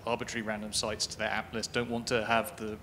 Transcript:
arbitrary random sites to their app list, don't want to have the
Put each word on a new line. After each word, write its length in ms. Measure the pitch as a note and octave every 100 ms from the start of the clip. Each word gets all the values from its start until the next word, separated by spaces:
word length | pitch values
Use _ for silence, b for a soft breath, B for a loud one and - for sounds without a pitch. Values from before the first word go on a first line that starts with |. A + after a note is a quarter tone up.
| -
arbitrary 340 | A#2 A#2+ A#2+
random 320 | G#2+ G#2+ G#2+
sites 320 | G#2 A2+ G#2 -
to 100 | -
their 120 | G#2+
app 240 | G2+ A2
list, 200 | A2+ G#2
don't 180 | B2 A#2+
want 160 | A#2 A#2
to 180 | B2 G#2+
have 300 | A2+ A2 -
the 200 | A2 G#2+